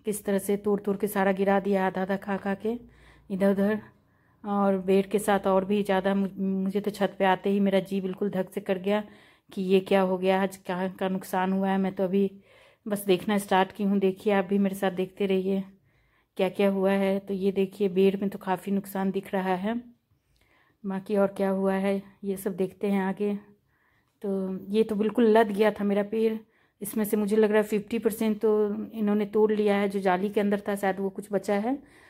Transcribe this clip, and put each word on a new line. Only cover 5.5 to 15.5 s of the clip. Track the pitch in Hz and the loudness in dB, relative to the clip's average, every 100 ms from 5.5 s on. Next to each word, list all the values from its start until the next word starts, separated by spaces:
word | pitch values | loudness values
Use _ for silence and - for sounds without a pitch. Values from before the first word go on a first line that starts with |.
| 190 | 2
भी | 190 208 | 2 -2
ज़्यादा | 202 190 190 | 2 0 0
मु-, | 196 196 196 | -2 -2 -4
मुझे | 190 190 190 202 | -4 -2 -2 -2
तो | 202 | -4
छत | - 190 - | -2 -2 0
पे | |
आते | 190 185 202 | 2 2 2
ही | 202 | 2
मेरा | 196 190 | 2 2
जी | 185 196 | 0 -4
बिल्कुल | 190 190 208 | -4 -4 -4
धक | 185 185 | -4 -6
से | - | -6
कर | 202 185 | -4 -4
गया | 190 208 208 - - _ _ | 0 -2 -4 -16 -20 _ _
कि | - | -6
ये | 185 190 | 2 2
क्या | 190 196 | 4 2
हो | 185 185 | 2 0
गया, | 185 190 | 2 2
आज | 196 190 | 0 -4
कहाँ | - 180 190 | -8 -4 -4
का | 185 190 | -4 -4
नुकसान | 190 - 185 185 | -4 -4 -2 0
हुआ | 190 190 | 0 0
है। | 196 | 0
मैं | 190 | 0
तो | 190 | 0
अभी | 185 196 196 196 _ - - _ 220 | 0 2 0 -4 _ -20 -20 _ -6
बस | 202 | -6
देखना | 202 180 214 208 | 0 0 2 -2
स्टार्ट | 202 190 190 | 2 2 2
की | - | 0
हूँ। | 202 202 | 0 2
देखिए | 190 185 214 | 2 0 0
आप | 196 | 0
भी | 190 202 | 2 2
मेरे | 196 | 0
साथ | 196 196 | 0 -4
देखते | 180 185 - 202 | -2 -6 -4 -2
रहिए | 190 190 | 0 0